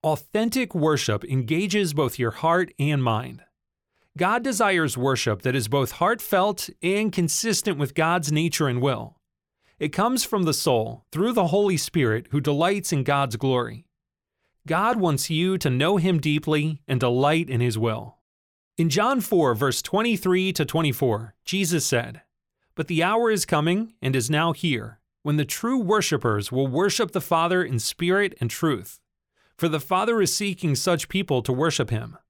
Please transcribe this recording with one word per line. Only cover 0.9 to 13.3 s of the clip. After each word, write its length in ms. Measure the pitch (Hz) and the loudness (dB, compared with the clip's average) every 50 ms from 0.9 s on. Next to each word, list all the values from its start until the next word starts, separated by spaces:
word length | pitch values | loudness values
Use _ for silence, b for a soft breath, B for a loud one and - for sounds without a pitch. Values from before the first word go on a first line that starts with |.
| 151 135 - - 107 104 - | 2 2 0 0 -2 -2 -2
engages 680 | - 135 131 123 110 156 165 208 196 180 208 196 165 147 | -2 -2 -2 0 0 0 0 0 0 0 0 0 0 0
both 240 | 147 147 120 - | 0 -2 -2 -2
your 140 | - 123 113 | -2 -4 -4
heart 400 | - - - 160 170 180 185 - - - | -2 -2 0 2 2 2 0 -2 -2 -2
and 240 | 139 151 151 139 127 | 0 0 2 2 2
mind. 400 | 117 110 107 127 127 120 120 _ _ _ _ _ _ _ _ _ _ _ _ _ _ _ | 0 0 0 -2 -8 -14 -18 _ _ _ _ _ _ _ _ _ _ _ _ _ _ _
God 260 | - 175 190 220 247 | -2 0 0 0 0
desires 560 | 233 269 233 190 233 202 190 175 160 135 - | -2 -2 0 2 2 2 4 2 0 0 -2
worship 440 | 123 123 139 131 123 - 117 104 92 | 0 0 0 0 0 0 -2 -2 0
that 120 | - 127 127 | -2 -2 0
is 140 | 135 110 | 0 -2
both 240 | 107 127 139 131 - | 0 0 0 0 0
heartfelt 800 | - - 170 202 233 220 - - - 185 185 208 196 - - - - _ | -2 0 0 0 0 -2 -2 0 2 2 2 2 -2 -4 -8 -12 -10 _
and 300 | - 180 196 208 220 208 | -4 -2 0 0 0 0
consistent 680 | - - 175 156 - - - 226 196 - - 208 170 | 0 0 0 0 0 -2 0 0 -2 0 0 -2 -2
with 160 | 139 147 131 - | -2 -4 -2 0
God's 380 | - 160 165 175 180 151 143 | 0 0 2 0 0 0 0
nature 380 | 151 151 165 170 - - 156 135 | 0 0 0 0 0 0 0 0
and 120 | 123 123 | 0 0
will. 380 | 123 143 127 110 113 110 _ _ _ _ _ _ _ _ _ _ _ _ _ _ | 0 0 -2 -2 -6 -12 _ _ _ _ _ _ _ _ _ _ _ _ _ _
It 100 | 151 151 | -6 -4
comes 340 | - - 202 240 262 254 - | -2 0 0 0 0 0 -2
from 200 | - - 202 180 | -2 0 0 0
the 100 | 160 139 | 0 0
soul, 500 | - - 156 127 113 110 113 117 - _ _ | 0 0 2 2 2 0 -2 -8 -14 _ _
through 220 | - 156 196 240 240 | -4 -2 -2 0 2
the 140 | 226 180 | 0 0
Holy 280 | 160 165 202 208 202 185 | 2 2 2 2 2 0
Spirit 520 | 151 - - - 170 135 113 107 117 - - | 0 -2 -2 0 0 2 2 0 -2 -4 -2
who 80 | - 147 | -4 -2
delights 540 | 135 151 147 147 165 185 202 202 190 - 170 | 0 0 0 2 2 0 0 -2 -2 -2 -2
in 100 | 143 131 | -2 0
God's 320 | - 143 139 139 123 | 0 0 0 0 -2